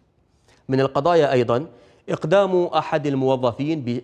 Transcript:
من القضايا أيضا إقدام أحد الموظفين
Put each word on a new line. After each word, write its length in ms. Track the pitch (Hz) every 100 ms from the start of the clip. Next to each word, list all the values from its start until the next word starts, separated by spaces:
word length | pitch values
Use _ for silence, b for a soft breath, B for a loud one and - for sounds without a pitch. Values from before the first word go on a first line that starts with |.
| _ _ _ _ b b -
من 120 | 131
القضايا 520 | 135 - 147 170 143
أيضا 340 | 131 117 120 160 B B B -
إقدام 560 | 180 160 190 196 185
أحد 420 | 175 156 - 160 143
الموظفين 960 | 139 131 131 123 110 143 160 123 120